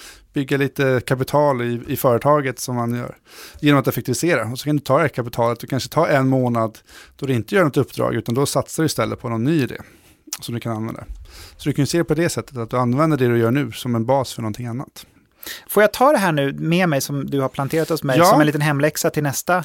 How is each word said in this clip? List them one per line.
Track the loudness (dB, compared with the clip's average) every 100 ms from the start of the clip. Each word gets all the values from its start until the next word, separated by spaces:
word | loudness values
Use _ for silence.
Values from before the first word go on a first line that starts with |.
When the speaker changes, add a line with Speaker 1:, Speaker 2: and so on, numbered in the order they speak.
| -20 -20 _
Speaker 1:
bygga | -6 -2 0
lite | 0 0 0 2 0
kapital | -2 0 2 2 2
i, | -2 -4 -4
i | -2
företaget | 2 2 4 2 0 -6
som | -6 -4
man | -4 -4
gör. | -8 -14 _ -20 -20 -2
Genom | 2 4
att | 2
effektivisera. | -2 -2 -2 0 0 -2
Och | -6
så | -2
kan | -2
du |
ta | 2 2
det |
här | 2
kapitalet | -2 -6 -2 0 -2
och | -4
kanske | -6 -2
ta | 0 2
en | 2 2
månad | 2 0 0 -2 -6 -20 -20 -20 -10
då | -4
du |
inte | -2 0 2
gör |
något | 2 2
uppdrag, | -2 -2 -2 -2
utan | -2 -2
då | 0
satsar | -2 -4 -2
du | -2
istället | 0 -4 -4
på | -6
någon | -4
ny | 0 0
idé | -2 -6 -16 -20 _ _ -16 -14
som | -10 -8
du |
kan | -6
använda. | -6 -8 -10 -14 -16 -18 -20 -20 -8
Så | -4
du |
kan | -2
ju | 0
se | 0
på | 0
det | 0 0
sättet | -2 -8 -8
att | -4
du | -2
använder | 0 2 2 2
det | 2
du | 4
gör | 2
nu | 0 -2
som | -6 -4 -2
en | 0
bas | 0 -2
för | -6
någonting | -8 -8 -8
annat. | -10 -12 -18 -20 _ _ _ -16 -14 -2
Speaker 2:
Får | 4
jag | 4
ta | 6 4
det | 4
här | 2
nu | 2 0
med | -2 0 2 2
mig | 2
som | -2 -4 -2
du | -2
har | -2
planterat | -2 -2 0 0
hos | -2
mig | 2 4
Speaker 1:
Ja. | 6
Speaker 2:
som | 6
en | 4
liten | 2
hemläxa | 0 2 0 0 -2
till | 0
nästa | -2 -2 0 0